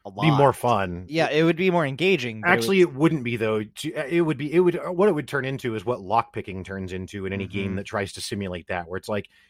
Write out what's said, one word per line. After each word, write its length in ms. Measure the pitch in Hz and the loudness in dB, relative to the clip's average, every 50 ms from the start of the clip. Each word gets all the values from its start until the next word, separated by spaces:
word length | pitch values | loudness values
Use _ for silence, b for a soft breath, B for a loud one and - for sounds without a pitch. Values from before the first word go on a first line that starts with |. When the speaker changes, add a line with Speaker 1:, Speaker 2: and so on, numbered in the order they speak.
| - | -16
Speaker 1:
a 40 | 101 | -12
Speaker 2:
Be 220 | 95 101 104 160 | -4 0 4 4
more 160 | 143 - 143 131 | 6 6 6 6
Speaker 1:
lot. 80 | - | 4
Speaker 2:
fun. 500 | - - 120 117 101 95 90 87 87 92 90 | 4 2 2 2 2 0 -2 -4 -6 -8 -4
Speaker 1:
Yeah, 200 | 147 165 156 120 | -2 0 0 2
it 140 | 147 156 165 | 2 2 4
would 140 | 165 170 160 | 2 2 2
be 120 | 190 190 | 2 2
more 160 | 175 175 156 | 2 2 0
engaging, 560 | 135 135 123 165 190 190 143 123 120 110 110 | -2 -2 0 2 2 2 2 0 -4 -6 -2
but 60 | 110 175 | 2 2
it 40 | 185 | 2
Speaker 2:
Actually, 320 | 117 113 - 196 185 175 | 4 4 4 4 6 4
Speaker 1:
would 100 | 151 135 | 4 4
Speaker 2:
it 20 | 131 | 2
wouldn't 260 | 156 165 160 143 117 | 2 2 2 2 -2
be, 100 | 120 120 | -2 -2
though. 260 | 107 113 110 110 107 | 0 0 2 0 0
To, 320 | 110 107 - - - 151 - | -2 -4 -8 -10 -10 -8 -6
uh, 120 | 147 156 | -6 -4
it 160 | - 170 170 | -2 0 2
would 160 | 170 156 151 123 | 2 2 0 -2
be, 160 | 147 143 151 | -2 0 4
it 60 | 175 | 4
would, 160 | 185 175 170 156 | 4 4 2 0
uh, 140 | 139 170 | -2 -4
what 180 | 180 170 202 214 | 0 2 4 4
it 20 | |
would 160 | 170 151 139 - | 4 2 -2 -4
turn 160 | - 139 127 | -4 -4 -2
into 320 | 131 135 131 - 120 110 | -2 -4 -4 -4 -4 -4
is 100 | 107 90 | -2 -2
what 140 | 117 123 98 | -2 -4 -4
lockpicking 640 | 98 90 107 117 - - - 110 - 104 92 95 90 | -2 0 0 0 0 0 -4 -10 -8 -8 -8 -10 -8
turns 300 | 98 98 95 95 90 92 | -8 -8 -8 -6 -6 -8
into 320 | 92 92 - - 101 95 | -8 -8 -8 -8 -8 -6
in 80 | 95 98 | -4 -4
any 120 | 98 95 | -4 -6
game 220 | 95 98 101 98 98 | -4 -4 -4 -4 -4
Speaker 1:
Mm-hmm. 80 | 95 | -4
Speaker 2:
that 80 | 98 98 | -6 -6
tries 300 | - - 104 98 92 - | -4 -4 -4 -4 -4 -6
to 80 | 95 | -10
simulate 460 | - - 113 101 101 92 90 87 80 - | -8 -6 -6 -6 -6 -6 -6 -8 -8 -6
that, 200 | 95 87 85 82 | -6 -6 -6 -6
where 100 | 90 95 | -8 -10
it's 120 | - - | -6 -4
like, 180 | 107 101 - - b b b | -4 -4 -6 -8 b b b